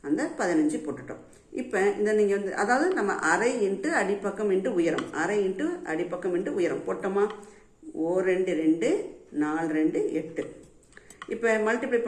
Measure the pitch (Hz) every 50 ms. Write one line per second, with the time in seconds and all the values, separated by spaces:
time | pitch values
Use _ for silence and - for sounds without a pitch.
0 | - 143 156 - 302 - - - 214 180 170 156 151 147 156 151 151 151 123 120
1 | 123 - - - - - - - _ _ - - 247 - - 190 196 202 202 202
2 | 208 214 214 214 208 202 196 202 202 190 - - 202 208 247 269 330 370 370 285
3 | 208 196 180 - - 156 170 190 220 247 262 233 202 190 196 - - 302 339 254
4 | 202 190 208 202 - 202 190 - 214 202 190 185 190 254 214 175 165 165 - -
5 | - - - 147 165 180 208 208 196 190 185 - 294 339 359 - - - 160 165
6 | 175 170 180 180 - 185 180 175 202 - - - 170 156 131 - - - 190 -
7 | - 190 196 202 208 214 - - - - - - - - - _ - - - -
8 | 160 165 185 185 185 185 180 180 185 185 165 151 160 156 160 - 220 269 370 -
9 | - - - - - - - 147 151 151 156 160 165 156 156 156 156 170 202 -
10 | - - - 156 - 170 165 - - - - - - - - - - - - -
11 | - - - - - - 226 - 226 226 220 214 214 220 233 240 269 240 240 233
12 | 226